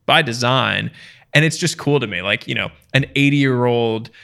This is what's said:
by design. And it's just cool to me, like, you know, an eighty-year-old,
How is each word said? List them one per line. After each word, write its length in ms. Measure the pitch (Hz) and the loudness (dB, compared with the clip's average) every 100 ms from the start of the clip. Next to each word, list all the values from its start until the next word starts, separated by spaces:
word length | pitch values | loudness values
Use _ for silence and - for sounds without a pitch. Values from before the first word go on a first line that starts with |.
| - | 0
by 160 | 151 | 2
design. 720 | 147 117 120 131 107 98 107 - - - _ | 2 -2 0 0 0 -2 -6 -10 -20 -20 _
And 120 | 147 160 | 2 2
it's 120 | - | 0
just 200 | 170 - | -4 -4
cool 240 | - 143 | 0 0
to 60 | 113 | -2
me, 140 | 90 | -6
like, 240 | 95 107 - | -4 -4 -4
you 100 | 120 | -6
know, 140 | 98 - _ | -6 -10 _
an 120 | 135 139 139 | -2 0 0
eighty-year-old, 920 | 139 143 135 123 123 120 117 110 117 - | 2 4 2 2 0 0 0 -2 -8 -18